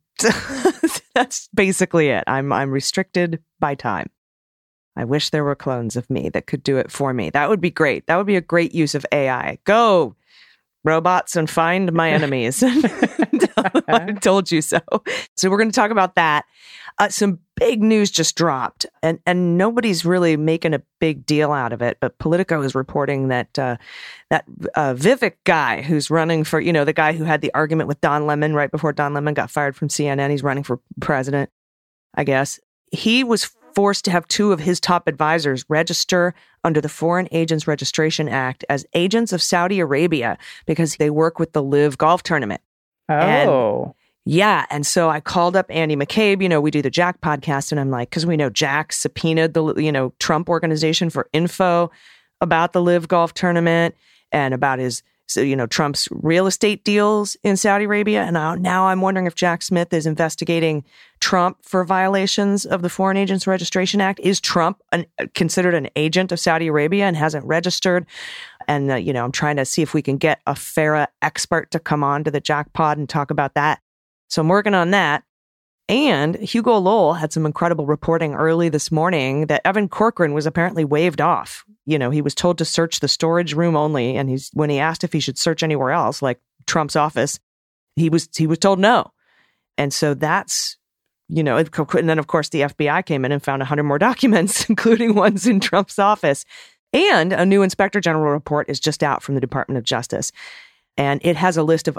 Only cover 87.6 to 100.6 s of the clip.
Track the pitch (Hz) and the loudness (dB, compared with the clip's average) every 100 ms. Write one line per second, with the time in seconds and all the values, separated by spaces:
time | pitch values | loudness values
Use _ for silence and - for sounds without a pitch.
87.6 | _ _ _ - 165 160 - - 160 160 | _ _ _ -2 2 2 -2 -2 0 2
88.6 | 196 190 202 233 - _ _ _ _ _ | 2 4 4 4 0 _ _ _ _ _
89.6 | _ - 143 - 151 139 151 185 - - | _ -4 -4 0 -2 0 0 -2 -2 -6
90.6 | - - _ _ _ _ - 165 151 123 | -6 -10 _ _ _ _ -6 -2 2 2
91.6 | 156 - 147 185 165 160 147 160 147 156 | 0 -2 -2 0 2 0 0 -2 -2 -2
92.6 | 139 - 147 165 - 143 131 143 143 135 | -2 0 -2 0 -2 -2 0 -2 -2 -4
93.6 | 131 147 147 143 220 240 262 202 170 - | -2 -2 0 2 2 2 2 4 2 -2
94.6 | - 214 226 226 233 208 196 196 240 196 | -2 0 4 4 4 4 2 2 2 0
95.6 | - 185 190 - 196 214 156 139 - - | 2 0 -2 0 0 2 0 -2 -4 -20
96.6 | - _ _ 277 403 226 170 165 185 196 | -20 _ _ 0 4 4 2 2 4 4
97.6 | 190 - 190 202 175 156 151 147 - 147 | 4 2 0 0 0 0 0 -2 -2 -2
98.6 | - 139 156 - 147 127 - 135 120 135 | -2 -4 -4 -2 -2 -2 -2 -4 -2 -4
99.6 | - 131 113 117 123 - - - - - | -4 -4 -2 -4 -4 -6 -6 -10 -18 -20